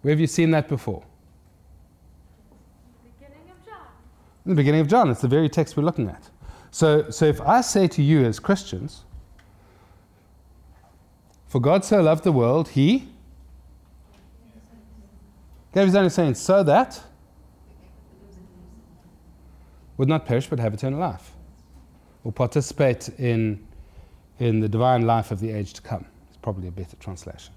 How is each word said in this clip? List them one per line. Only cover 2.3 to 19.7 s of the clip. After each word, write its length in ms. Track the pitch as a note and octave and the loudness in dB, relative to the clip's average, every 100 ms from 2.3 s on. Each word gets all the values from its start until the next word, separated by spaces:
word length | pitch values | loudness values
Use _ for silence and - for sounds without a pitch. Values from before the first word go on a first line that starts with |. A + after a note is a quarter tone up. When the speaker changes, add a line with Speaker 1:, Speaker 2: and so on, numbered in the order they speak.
| _ _ - _ _ B3 _ A#3+ _ | _ _ -20 _ _ _ _ _ _
Speaker 2:
Beginning 320 | C#4+ D4 E4+ | -20 -20 -20
of 160 | F#4 A4 | -20 -20
John. 220 | G#4 - - - _ _ _ - | -20 -20 -20 -20 _ _ _ -2
Speaker 1:
In 60 | |
the 40 | E3 | 0
beginning 260 | C#3 D#3 | 2 2
of 60 | D3 | 2
John. 220 | A3+ F3 | 2 2
It's 120 | A#2 | 0
the 60 | C3 | 0
very 220 | C#3+ D#3 | 0 0
text 260 | - D3+ - | -2 -4 -2
we're 80 | |
looking 240 | D#3 D#3+ G#2+ | -2 -2 -8
at. 220 | - - _ - - - | -8 -20 _ -20 -20 -18
So, 400 | - D#3+ D3+ D3+ | 0 2 2 0
so 160 | - D#3 | 0 0
if 160 | C#3+ | 0
I 200 | - A#3 | 2 2
say 260 | A#3+ G#3 F3+ | 2 0 0
to 160 | - | 2
you 200 | C#3+ D#3 | 2 4
as 160 | A#2+ G#2+ | 2 -2
Christians, 640 | - G3 - F#2 C3 - - - - - _ _ _ _ _ _ _ _ _ _ _ _ - - _ _ _ _ _ _ - | -2 -2 -2 -12 -12 -16 -20 -20 -20 -20 _ _ _ _ _ _ _ _ _ _ _ _ -20 -20 _ _ _ _ _ _ -6
"For 120 | C3 | -2
God 240 | B2+ F#3+ | 2 2
so 200 | - G#3 | 4 4
loved 200 | D#3 D#3+ | 4 2
the 80 | F3+ | 2
world, 380 | C#3+ A#2 D3 D#3 | 2 2 0 0
he 400 | C3+ C#3+ B3+ - - - - - - - - _ - _ _ - - A#3+ A3 - A#3 G#3+ - - - - _ - - - | 0 2 2 -2 -20 -20 -20 -20 -20 -20 -20 _ -20 _ _ -20 -20 -20 -20 -20 -20 -20 -20 -20 -20 -20 _ -20 -20 -4
gave 140 | F#3+ G3 | 2 4
his 80 | G3 | 4
only 160 | F#3 | 2
son, 240 | - D#3+ A#2+ | 2 0 0
so 260 | - G3 | 2 2
that 420 | E3 E3 B3+ - - _ _ _ - _ - - - - - - - F3+ F3+ F#3 F3+ - - - - - - - - - - | 4 2 2 -8 -20 _ _ _ -20 _ -20 -20 -20 -20 -20 -20 -20 -20 -20 -20 -20 -20 -20 -20 -20 -20 -20 -20 -20 -20 -20